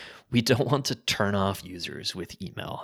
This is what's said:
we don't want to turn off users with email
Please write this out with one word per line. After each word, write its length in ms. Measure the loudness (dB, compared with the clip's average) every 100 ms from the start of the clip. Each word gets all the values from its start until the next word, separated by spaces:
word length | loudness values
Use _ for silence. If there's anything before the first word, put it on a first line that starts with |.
| -16 -18 -2
we 100 | 2
don't 280 | 6 4 4
want 140 | 2 0
to 100 | -4
turn 380 | -2 0 2
off 300 | 4 2 0
users 500 | -6 -10 -8 -6 -6
with 280 | -6 -8 -10
email 420 | -10 -8 -8 -8